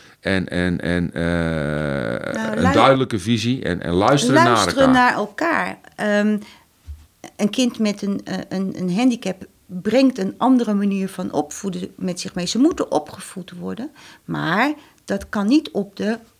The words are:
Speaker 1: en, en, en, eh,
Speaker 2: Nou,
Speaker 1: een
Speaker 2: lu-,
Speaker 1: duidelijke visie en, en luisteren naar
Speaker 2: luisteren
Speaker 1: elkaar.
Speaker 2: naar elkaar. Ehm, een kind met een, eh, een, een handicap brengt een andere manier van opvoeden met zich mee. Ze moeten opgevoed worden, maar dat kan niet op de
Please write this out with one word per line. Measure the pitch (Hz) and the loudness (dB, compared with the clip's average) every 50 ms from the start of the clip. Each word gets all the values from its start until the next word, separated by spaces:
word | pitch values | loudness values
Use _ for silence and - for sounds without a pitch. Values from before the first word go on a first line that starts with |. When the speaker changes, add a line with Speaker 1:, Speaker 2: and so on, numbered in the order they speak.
| - - - _ | -20 -20 -16 _
Speaker 1:
en, | - 95 95 92 87 | -2 0 0 0 0
en, | - - 87 90 90 87 - | -2 -2 0 0 0 0 0
en, | - 82 87 87 87 - - | 0 0 0 0 0 -2 -2
eh, | 80 85 85 85 85 82 82 80 78 71 76 76 76 76 73 69 69 60 57 58 - - - - | -2 -2 0 0 0 0 0 -2 -2 -2 -2 -2 -2 -2 -2 -2 -2 -2 -4 -4 -4 -6 -6 -6
Speaker 2:
Nou, | - - - - | -6 -4 -4 -2
Speaker 1:
een | - - | 0 2
Speaker 2:
lu-, | - - | 2 4
Speaker 1:
duidelijke | 113 117 135 135 131 127 - 117 98 | 6 6 6 6 4 2 0 -2 -2
visie | 85 113 120 107 107 120 127 131 - | 0 0 0 2 2 0 -2 -2 -2
en, | 82 87 - | -2 -2 -2
en | - 80 85 | -2 0 2
luisteren | 92 101 123 147 139 233 247 269 | 4 4 6 4 4 4 4 4
naar | 320 339 | 6 6
Speaker 2:
luisteren | - 233 - - 175 - 269 | 6 4 4 2 2 2 4
Speaker 1:
elkaar. | 269 262 262 | 4 4 6
Speaker 2:
naar | 247 247 247 - | 4 4 2 2
elkaar. | - 208 208 - - 320 339 - 196 180 185 - - - - _ | 0 -4 -6 -6 -4 -2 -2 -2 -2 -2 -4 -8 -12 -16 -16 _
Ehm, | - 208 208 208 208 208 214 214 208 208 - - - _ _ _ _ _ - - - - _ _ _ - - - | -6 -2 0 0 2 2 2 0 -2 -4 -8 -20 -20 _ _ _ _ _ -16 -16 -16 -18 _ _ _ -20 -14 -4
een | - 208 202 | -2 -2 0
kind | 208 254 254 240 233 - | 0 0 0 0 0 0
met | 220 208 202 - | -2 -2 -2 -2
een, | - 202 196 - - | -4 -4 -4 -4 -6
eh, | - 185 185 - - | -6 -8 -8 -6 -6
een, | 190 190 196 185 - - | -6 -4 -4 -4 -4 -4
een | 185 180 175 | -4 -2 0
handicap | 214 254 262 233 - - 190 180 - - - _ _ _ | 2 2 2 2 0 -2 -6 -8 -8 -10 -20 _ _ _
brengt | - 185 180 165 214 220 269 269 262 254 | -14 -10 -6 -2 2 4 4 4 4 2
een | 196 190 190 - | 0 -4 -4 -2
andere | - 202 254 262 240 233 220 208 | 0 2 4 4 4 4 2 0
manier | 202 202 202 196 190 190 185 | 0 2 0 0 0 -2 -4
van | - - 185 - | -6 -8 -8 -4
opvoeden | - 143 147 - - - - 196 175 175 185 - - | -4 -4 -4 -4 -6 -8 -8 -6 -6 -6 -8 -10 -8
met | - 185 185 175 - | -6 -6 -6 -4 -6
zich | - 190 - | -8 -8 -6
mee. | 185 175 | -6 -4
Ze | - - | -2 2
moeten | 220 277 339 381 - - - | 2 2 2 2 0 -2 -2
opgevoed | - - - - - 196 - - - 185 175 - | -2 -2 -2 -4 -10 -16 -16 -14 -14 -14 -14 -14
worden, | 180 175 175 190 190 214 254 320 - - - - - - _ | -14 -12 -10 -10 -8 -8 -10 -12 -14 -18 -20 -20 -20 -16 _
maar | - 165 147 147 156 175 208 254 294 302 - - - _ _ _ | -8 -6 -4 -2 0 2 2 2 0 -2 -4 -10 -20 _ _ _
dat | - 196 196 - - | -6 -6 -6 -6 -6
kan | - 214 196 | -4 -2 2
niet | 208 277 320 302 - | 4 4 2 2 0
op | - 202 196 202 - | -2 -4 -4 -4 -6
de | - 190 208 233 226 - _ _ | -4 -4 -4 -4 -4 -8 _ _